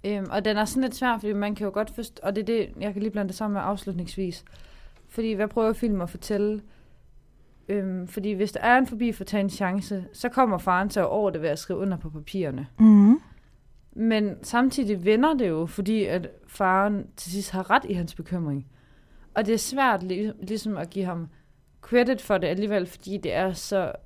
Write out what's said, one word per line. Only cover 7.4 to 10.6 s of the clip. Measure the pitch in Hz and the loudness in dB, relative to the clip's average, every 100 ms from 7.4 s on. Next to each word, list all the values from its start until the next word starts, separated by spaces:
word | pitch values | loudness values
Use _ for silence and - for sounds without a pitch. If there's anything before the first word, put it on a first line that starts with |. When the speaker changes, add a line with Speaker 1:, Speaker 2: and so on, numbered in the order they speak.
| - - - | -20 -20 -4
Speaker 1:
Øhm, | 208 190 185 180 | -4 -2 -6 -6
fordi | - 202 | -6 -4
hvis | 190 202 | -2 -2
der | - | 0
er | 226 254 | 4 4
en | 254 | 4
forbi | 226 240 | 0 -2
for | - | -2
at | 190 | -2
tage | 208 | 0
en | 196 | 0
chance, | - 190 196 185 202 185 | -2 -2 -2 -4 -8 -8
så | - 240 | -6 -2
kommer | 240 254 | 2 2
faren | 180 | 2